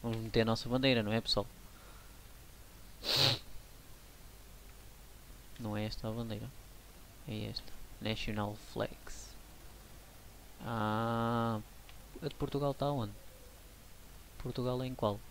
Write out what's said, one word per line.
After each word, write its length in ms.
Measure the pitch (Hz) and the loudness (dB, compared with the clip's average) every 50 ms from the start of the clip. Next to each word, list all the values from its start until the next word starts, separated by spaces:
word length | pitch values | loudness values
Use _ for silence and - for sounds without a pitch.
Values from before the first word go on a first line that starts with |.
Vamos 140 | - 117 113 | 0 0 0
meter 240 | 113 113 113 - 113 | 0 0 4 6 6
a 40 | 113 | 8
nossa 240 | 113 113 - - 117 | 8 6 4 4 2
bandeira, 360 | 123 131 131 135 127 117 107 | 4 6 8 8 8 8 6
não 80 | 101 | 6
é, 80 | 110 113 | 4 4
pessoal? 260 | 113 - - 104 101 - - - - - - - - - - - - - - - - - - - - - - - - - - - - - - - - - - 135 139 135 117 - - - - - - - - - - - - - - - - - - - - - - - - - - - - - - - - - - - - - - - - - - - - - | 4 6 4 4 4 2 -4 -14 -16 -16 -16 -16 -16 -14 -14 -14 -14 -14 -14 -14 -14 -14 -14 -14 -14 -14 -14 -14 -16 -16 -14 -14 -12 -12 -12 -4 2 4 8 8 10 8 8 6 0 -6 -8 -8 -8 -10 -16 -16 -14 -14 -14 -14 -14 -16 -16 -16 -16 -16 -14 -14 -16 -16 -16 -16 -16 -16 -16 -14 -14 -14 -14 -14 -16 -16 -14 -16 -14 -14 -14 -14 -14 -14 -10 -4
Não 160 | 120 104 104 | -2 0 2
é 80 | 107 107 | 2 2
esta 240 | 107 - - - 110 | 0 0 -2 -2 -2
a 20 | |
bandeira. 400 | 110 117 117 113 107 107 113 127 - - - - - - - - - - - - - - - - | 0 0 0 0 -2 -2 -2 -6 -8 -10 -14 -14 -14 -14 -14 -16 -16 -16 -16 -16 -16 -12 -6 -4
É 160 | 107 107 110 | -2 -2 -2
esta. 280 | 110 110 - - - - - - - - - | -2 -4 -4 -6 -6 -6 -6 -6 -8 -8 -2
National 560 | - 107 110 - - - 107 107 104 104 107 110 - - | 0 2 2 2 2 0 2 2 2 2 0 -4 -8 -4
Flags. 560 | - 107 110 - - - - - - - - - - - - - - - - - - - - - - - - - - - - - - - - - - - | 0 0 0 0 0 -6 -8 -8 -8 -8 -8 -10 -12 -12 -14 -14 -14 -14 -12 -14 -14 -14 -14 -14 -14 -14 -14 -16 -16 -16 -14 -14 -14 -14 -14 -14 -12 -8
Ah, 1000 | - 113 117 113 107 107 107 110 113 113 117 117 117 117 120 117 117 117 113 107 107 - - - - - - - - - - - | -4 -2 2 4 4 6 6 6 4 4 4 6 6 6 6 6 6 6 4 2 0 -4 -12 -16 -14 -14 -14 -14 -12 -12 -10 -4
a 80 | 160 143 | -4 -4
de 60 | - | 0
Portugal 400 | - 147 135 - 139 143 143 135 | 0 0 2 2 4 4 4 4
tá 160 | - 139 143 | 4 2 4
onde? 220 | 143 135 113 101 104 - - - - - - - - - - - - - - - - - - - - - - - - - | 4 4 2 0 -2 -8 -12 -14 -14 -14 -16 -16 -16 -16 -16 -16 -16 -16 -16 -16 -14 -14 -14 -14 -14 -14 -14 -14 -10 -4
Portugal 440 | - 123 120 - 123 127 123 127 | -4 -2 0 2 2 4 4 2
é 40 | 131 | 2
em 100 | 127 127 | 0 0
qual? 240 | - - 107 101 - - - | 4 4 4 4 2 -4 -10